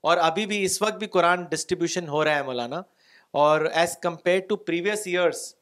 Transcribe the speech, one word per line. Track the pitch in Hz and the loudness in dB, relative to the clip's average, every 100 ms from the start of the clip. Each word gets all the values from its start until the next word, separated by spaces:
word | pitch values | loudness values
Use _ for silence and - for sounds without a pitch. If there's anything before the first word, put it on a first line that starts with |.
اور | 160 175 | 2 2
ابھی | 165 170 214 | 2 0 -4
بھی | 208 | -2
اس | 190 - | -2 0
وقت | 214 | -2
بھی | 214 208 | -4 -2
قرآن | 190 170 180 | 2 4 2
ڈسٹریبیوشن | 175 156 - 175 165 185 170 | -2 -6 -4 -2 -2 -4 -4
ہو | 147 | -2
رہا | 156 151 | 0 0
ہے | |
مولانا، | 135 123 120 147 190 _ _ _ _ | -2 -6 -6 -8 -12 _ _ _ _
اور | - 147 156 | 2 4 4
as | 156 160 170 - 180 | 2 2 0 0 -6
compared | 165 - 185 | -2 0 0
to | 190 202 - | 0 -6 -2
previous | 170 180 208 196 180 | -2 -2 -4 -2 2
years | 175 147 - - | 2 0 -10 -16